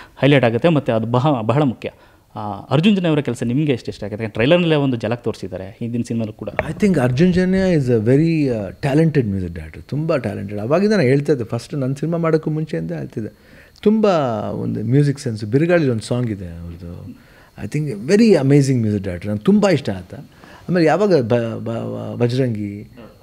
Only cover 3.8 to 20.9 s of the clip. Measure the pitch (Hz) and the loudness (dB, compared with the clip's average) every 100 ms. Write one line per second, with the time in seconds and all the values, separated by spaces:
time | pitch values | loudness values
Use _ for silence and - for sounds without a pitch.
3.8 | - - 104 107 110 110 127 175 170 151 | -6 -10 -10 -8 -6 -2 2 2 4 2
4.8 | 139 117 107 120 110 - 95 92 95 - | 0 -2 -2 -4 -4 -6 -8 -10 -12 -10
5.8 | 117 117 113 113 107 - 104 - - - | -6 -4 -4 -4 -6 -8 -8 -6 -6 0
6.8 | 208 160 127 127 180 175 185 190 185 160 | 0 2 2 2 2 2 0 2 2 2
7.8 | 123 117 107 139 165 160 139 113 92 - | 2 2 4 4 2 0 0 -2 -6 -6
8.8 | 139 143 165 147 110 98 87 85 78 85 | 0 2 2 2 0 -2 -6 -8 -12 -16
9.8 | - 139 160 147 110 101 101 104 110 170 | -8 -4 -2 -2 -2 -6 -8 -6 0 2
10.8 | 208 208 127 143 143 135 107 117 - 147 | 2 2 4 2 2 -2 -4 -8 -6 -6
11.8 | 131 139 156 170 160 160 160 156 156 165 | -4 -4 -4 -2 0 0 0 -4 -4 -6
12.8 | 165 160 131 120 107 - - - - - | -6 -8 -10 -10 -10 -12 -20 -20 -20 -2
13.8 | 208 220 208 165 127 107 104 110 117 113 | 2 4 4 4 2 -2 -4 -4 -4 -4
14.8 | 110 139 143 139 123 107 110 135 170 175 | 2 2 2 0 -6 -6 -2 0 2 2
15.8 | 139 113 - 123 120 98 87 85 85 87 | 2 0 -2 -4 -2 -6 -10 -12 -14 -14
16.8 | 87 90 95 - - - - - 104 147 | -14 -14 -16 -18 -20 -20 -20 -14 -6 -4
17.8 | 151 101 127 208 226 170 135 147 135 127 | -4 -6 2 4 6 6 6 4 4 2
18.8 | 107 104 95 87 101 104 - 208 202 139 | 0 0 -4 -6 -4 -2 2 4 4 0
19.8 | - 92 87 98 - - - - - 180 | -2 -8 -10 -18 -20 -20 -20 -14 -4 2
20.8 | 156 | 2